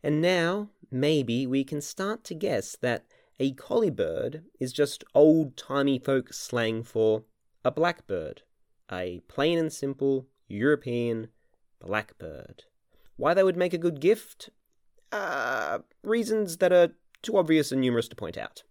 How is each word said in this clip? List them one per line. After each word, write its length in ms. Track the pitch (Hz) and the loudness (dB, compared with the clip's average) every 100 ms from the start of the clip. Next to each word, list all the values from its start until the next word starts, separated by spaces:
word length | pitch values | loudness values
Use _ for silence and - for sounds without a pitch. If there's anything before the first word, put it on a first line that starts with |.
And 180 | 147 151 | 0 2
now, 500 | 170 180 170 196 208 _ - | 2 2 0 -2 -6 _ -8
maybe 560 | 127 143 156 117 117 131 | -2 2 2 0 -2 0
we 160 | 135 | -2
can 160 | 135 147 | -2 -6
start 460 | 143 - 196 220 | -8 -6 -6 -6
to 80 | - | -10
guess 420 | 160 190 113 - - | -6 -2 -2 -4 -6
that 240 | 123 117 _ _ _ _ | -4 -4 _ _ _ _
a 140 | 135 | -2
collie 380 | 131 - 226 208 | -2 -2 0 0
bird 520 | 101 82 82 - 156 165 _ | 0 -2 -2 -6 -8 -18 _
is 140 | 131 | -8
just 300 | - 143 - - | -2 -2 -2 -2
old-timey 880 | 139 156 160 143 - - 139 139 131 | 6 6 6 2 -8 -4 0 0 0
folk 340 | 131 135 127 | 0 -2 -2
slang 500 | - - 120 113 113 | -14 -6 -2 -2 -4
for 400 | 113 113 110 110 _ _ _ _ | -6 0 2 2 _ _ _ _
a 80 | - | -4
blackbird. 720 | - 170 170 - 92 78 - _ _ _ _ - | 0 -2 -2 -8 -6 -6 -14 _ _ _ _ -12
A 300 | 92 90 87 _ | -8 -6 -10 _
plain 300 | - 151 170 | -2 0 0
and 140 | 160 | -2
simple 560 | - 139 135 139 135 131 _ _ | -4 -8 -2 0 0 -4 _ _
European 800 | 101 135 151 127 120 120 113 113 _ _ _ _ _ | -2 2 2 0 -2 -2 -4 -8 _ _ _ _ _
blackbird. 840 | 90 107 107 _ 82 71 - - _ _ _ _ - | -4 -4 -4 _ -16 -16 -18 -20 _ _ _ _ -20
Why 180 | - 147 | -4 0
they 100 | 180 | 4
would 140 | 190 175 | 4 2
make 160 | 180 | -2
a 60 | 175 | 0
good 220 | 175 143 | -2 0
gift? 480 | 165 214 - - - _ _ _ _ _ _ | 2 2 -2 -20 -20 _ _ _ _ _ _
Uh, 680 | 208 185 135 120 123 76 113 - _ | -8 -4 -4 -2 -4 -4 -6 -10 _
reasons 540 | 196 226 220 220 196 165 | -2 0 0 -2 -2 2
that 160 | 180 | 4
are 160 | 180 175 - _ _ | 6 6 2 _ _
too 160 | - 208 | 0 0
obvious 340 | 165 160 143 | 4 2 4
and 80 | 135 | 0
numerous 280 | 127 120 113 | 2 0 -2
to 60 | |
point 220 | - 85 - | -8 -10 -8
out. 260 | 52 - _ | -12 -14 _